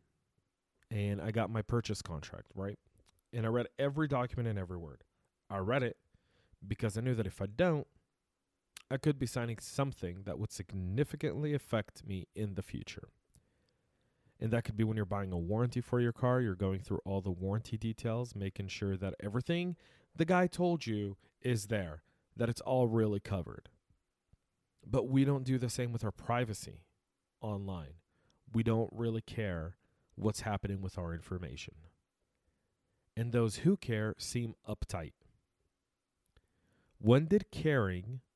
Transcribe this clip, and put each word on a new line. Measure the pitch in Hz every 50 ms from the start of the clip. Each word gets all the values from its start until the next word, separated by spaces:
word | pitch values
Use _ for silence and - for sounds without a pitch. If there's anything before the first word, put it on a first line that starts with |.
| _ _ _ _ _ _ _ _ _ _ _ _ _ _ _ _ _ -
and | 110 104 101 101 101 101
I | 78 110
got | 107 113 107 92
my | 113 110 107
purchase | - 120 117 - - 104 - -
contract, | - 82 73 73 - - - - _ -
right? | 95 95 101 104 - _ _ _ _ _ _ _ _ _ _ -
And | 117 110
I | 113
read | 117 120 117 - _ -
every | 139 143 139 156 156
document | 143 139 123 123 120 - 123 117
and | 113 104 98
every | 92 87 90
word. | 85 85 73 64 - - _ _ _ _ _ _ _ _ -
I | 98
read | 98 92 104 127 139
it | 127 113 - _ _ _ _ _ _ _ _ _ _ _ _ - -
because | 101 107 - 120 107 98
I | 113
knew | 120 131 123
that | 110 107
if | 92 - -
I | 98
don't, | 98 107 123 180 180 160 143 - _ _ _ _ _ _ _ _ _ _ _ _ _ _ _ _ _ - - - -
I | 135
could | 135 - 156 147 131
be | 131
signing | 117 - 127 117 117 113 -
something | - - - - 139 139 127 - 95 87 87 98 98
that | 101 76 69
would | 107 -
significantly | - - 95 - - 98 92 90 98 127 147 - - 147 - 143 - 135 151 151 147
affect | 139 - - - 110 - - - - -
me | 104 98 92 - - -
in | - 107 101 95
the | 98 -
future. | - - - - - - - - - _ _ _ _ _ _ _ _ _ _ _ _ _ _ _ _ _ _ _ _ _ _ _ _ _ -
And | 117 113
that | 113 117 -
could | - 110
be | 104 113
when | 107 110
you're | 107 104
buying | 87 101 101 98 92
a | 92
warranty | 87 85 87 107 113 123 120 - 123
for | 117 - 127 123
your | 120 117 113
car, | - 127 123 127 127
you're | 123 107 90
going | 90 101 95 95 92
through | - - 98 - -
all | 98 98 98
the | 92 98
warranty | 87 87 92 95 101 110 - - 117
details, | 107 117 113 110 - - 117 110 120 123 117 -
making | 101 98 98 - - 98
sure | 92 - - 104 98 95
that | 90 98 95 - -
everything | - 104 101 127 123 - 170 175 180 180 170 - - - - _ _ _ -
the | - 165
guy | 160 185 180 180
told | 175 - - 180 175 170 151 -
you | 117 107 104 104 98 98 - _ _ _ _
is | - 127 120 107 101
there, | 104 113 104 92 80 76 - - _ _ _ _ _ -
that | - 117 120
it's | 120 -
all | - - 131 127 123
really | 113 110 113 110 107 104 101
covered. | - - 101 92 80 - 50 - - - _ _ _ _ _ _ _ _ _ _ _ _ _ _ _ _ _ _ _ _ _ _ -
But | - 110 131 107
we | 127 131 135 135
don't | 139 139 135 127
do | 127 131
the | 123 123 117
same | - - 123 117
with | 117 113 113
our | 104
privacy | - - - - 117 120 123 110 101 - - - - - - _ _ _ _ _ _ _ _ _ _ -
online. | - 110 104 98 101 98 92 87 76 69 82 85 _ _ _ _ _ _ _ _ _ -
We | - 113 113
don't | 117 113 113 113 -
really | - 113 117 117 113 113
care | - - - 117 107 98 87 82 78 87 - _ _ _ _ _ _ _ -
what's | - 101 110 107 -
happening | - 110 101 98 - 98 98 95
with | 95 92 -
our | 95 87 85 85
information. | 82 - - 92 87 90 67 64 - - - - 78 80 - _ _ _ _ _ _ _ _ _ _ _ _ _ _ _ _ _ _ _ _ _ _ _ _ -
And | 110 117 120
those | 117 120 117 110 -
who | - - 175 202
care | - - - 113 107 107 110 -
seem | - - - - 120 117 113 - _ -
uptight. | - 107 - - - - 87 80 - - _ _ _ _ _ _ _ _ _ _ _ _ _ _ _ _ _ _ _ _ _ _ _ _ _ _ _ _ _ _ _ _ _ _ _ _
When | - 101 107 123 139 165
did | 156 202 214 - -
caring | - - 160 156 147 127 104 95 90 90 92 107 131 127 - _ _